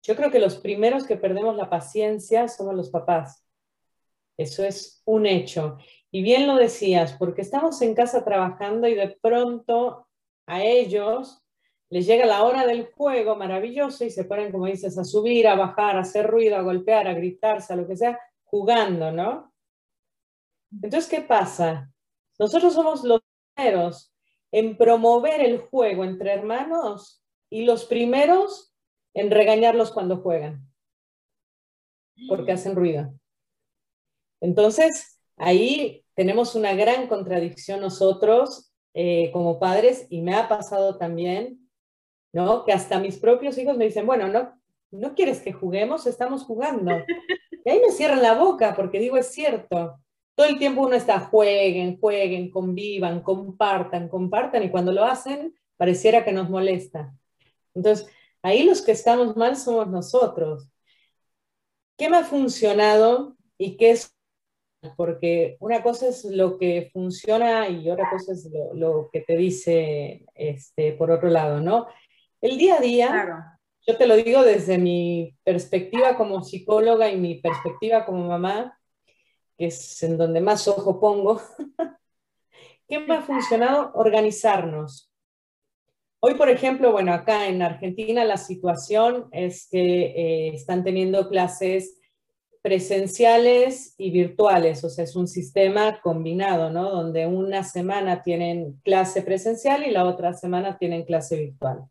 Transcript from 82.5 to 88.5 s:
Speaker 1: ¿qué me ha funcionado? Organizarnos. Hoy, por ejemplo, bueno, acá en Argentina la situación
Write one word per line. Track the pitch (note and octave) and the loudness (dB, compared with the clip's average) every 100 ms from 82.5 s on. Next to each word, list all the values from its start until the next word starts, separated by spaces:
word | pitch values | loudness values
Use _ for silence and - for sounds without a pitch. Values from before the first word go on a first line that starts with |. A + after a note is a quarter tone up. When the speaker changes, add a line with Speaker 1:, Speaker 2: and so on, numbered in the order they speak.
| _ - _ _ | _ -20 _ _
Speaker 1:
¿qué | D4+ | -8
me | D4+ D#4+ | -2 -2
ha | |
funcionado? | C#4+ C4 B3 A3+ B3 C#4+ D4 - | -2 -4 0 0 2 0 -2 0
Organizarnos. | A3 G#3+ G#3+ G#3+ A3+ G3 E3 D3+ D3+ C3+ _ _ _ _ _ _ _ _ _ _ _ _ B3 | 2 4 0 0 0 2 -2 -6 -10 -14 _ _ _ _ _ _ _ _ _ _ _ _ 2
Hoy, | C4+ | 4
por | C#4 | 4
ejemplo, | A#3+ C4 C4+ B3+ | 4 0 2 2
bueno, | G#3 F#3 | 4 0
acá | F3 - G#3+ G3 | 0 0 0 0
en | F3+ | -2
Argentina | E3+ - F#3+ F#3 A3 A#3+ | -2 -4 -10 -8 -4 0
la | A3+ F#3+ | 0 -2
situación | - | -6